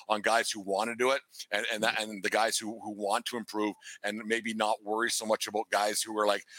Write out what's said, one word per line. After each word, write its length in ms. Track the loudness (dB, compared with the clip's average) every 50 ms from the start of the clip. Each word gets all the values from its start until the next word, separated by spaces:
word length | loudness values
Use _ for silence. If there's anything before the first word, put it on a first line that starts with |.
| -4 -2
on 140 | 0 2
guys 300 | 4 4 4 4 4 0
who 100 | -2 -6
wanna 340 | -6 -2 -2 0 0 0 0
do 160 | 2 2 2
it 100 | 2 0 -2 _ -16 -18 -8 -4
and, 140 | -2 -2 -2 -2 -2
and 100 | 0 0
that, 180 | 0 0 0
and 220 | -2 -4 -4 -4 -2
the 60 | 0
guys 280 | 2 4 4 4 2 0
who, 220 | -2 -4 -8 -8 -8
who 80 | -10
want 340 | -8 -4 -2 0 0 0 0
to 120 | -2 -6 -6
improve, 380 | -6 -6 -2 -2 0 0 -2 -4 -10 -18 -14 -8 -6
and 180 | -6 -6 -4 -2
maybe 280 | -2 -2 -2 -2 -2 -2
not 300 | 0 2 2 2 0 -2
worry 260 | -2 0 0 0 0
so 160 | 0 0 0
much 220 | 2 0 0 0 -2
about 220 | -2 -4 -2 0
guys 300 | 2 2 2 2 2 0
who 160 | -2 -2 0 2
are 80 | 2 2
like, 160 | 2 0 -2 -8 -18